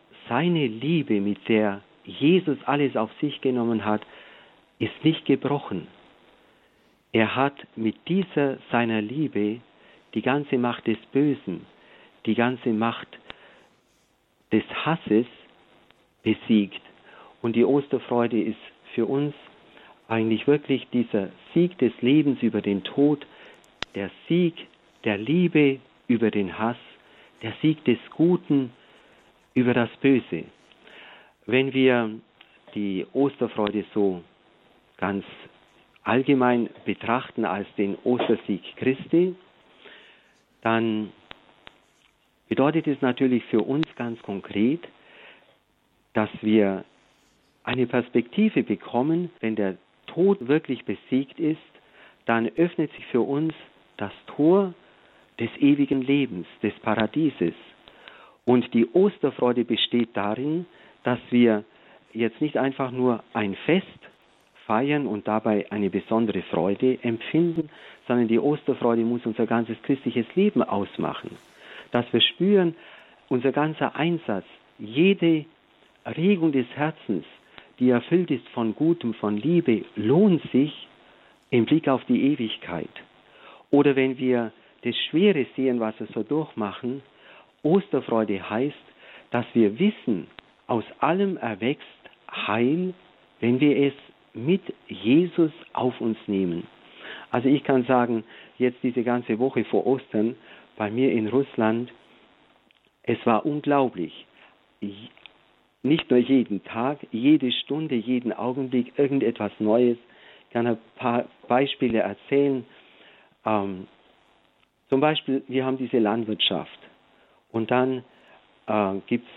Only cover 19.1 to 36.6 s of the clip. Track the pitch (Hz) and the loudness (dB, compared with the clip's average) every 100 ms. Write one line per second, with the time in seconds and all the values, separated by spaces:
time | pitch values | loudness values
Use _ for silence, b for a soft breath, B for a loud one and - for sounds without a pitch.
19.1 | 135 147 - - - b b b b - | -2 -4 -8 -20 -20 b b b b -6
20.1 | 113 113 110 - 147 - 131 - 123 113 | -2 0 0 2 0 0 -4 -2 -4 -2
21.1 | 107 95 - - 165 175 - 123 - 120 | -2 -4 -10 -4 0 0 2 -2 0 2
22.1 | 151 147 127 117 107 101 98 - - 143 | 2 2 0 0 0 0 -2 -2 0 2
23.1 | 143 - B B B B - - 98 98 | 0 -6 B B B B -14 -12 -10 -10
24.1 | - - 170 175 - - _ _ _ 113 | -8 -2 2 0 -2 -18 _ _ _ -4
25.1 | 101 113 170 175 156 143 131 - _ - | -4 0 2 2 4 4 2 -8 _ -2
26.1 | 117 110 104 95 85 113 120 - - b | 0 2 0 -4 -4 -4 -6 -14 -20 b
27.1 | b b b 110 - 156 156 - 113 - | b b b -12 -2 -2 0 0 0 -2
28.1 | - 165 175 - 143 127 - b b b | 0 2 2 2 0 0 -8 b b b
29.1 | b b b _ - 123 120 113 - 139 | b b b _ 0 2 2 0 0 2
30.1 | 131 - 82 - _ _ _ B B B | 2 0 -10 -12 _ _ _ B B B
31.1 | B B B - 123 135 131 131 123 113 | B B B -2 0 0 2 4 4 0
32.1 | 110 - _ _ _ - 107 101 95 - | -6 -16 _ _ _ -12 -6 -4 -4 -4
33.1 | 123 139 - 117 - 104 101 - 107 98 | -2 -2 -2 -6 -2 -4 -4 -4 0 0
34.1 | 90 82 _ _ _ _ _ _ - 95 | -2 -10 _ _ _ _ _ _ -6 -4
35.1 | 98 - - - _ _ _ _ _ - | -4 -8 -18 -20 _ _ _ _ _ -2
36.1 | 117 131 135 123 120 | 0 2 2 4 2